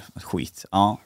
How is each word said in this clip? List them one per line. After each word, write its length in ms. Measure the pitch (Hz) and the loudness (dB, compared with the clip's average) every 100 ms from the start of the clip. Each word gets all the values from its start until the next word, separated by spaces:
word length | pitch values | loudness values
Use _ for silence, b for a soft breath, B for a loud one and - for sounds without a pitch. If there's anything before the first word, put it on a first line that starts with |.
| - | -14
Skit. 500 | - - 90 67 - - | -16 -6 -6 -6 -10 -2
Ja. 280 | 98 101 107 | 2 4 2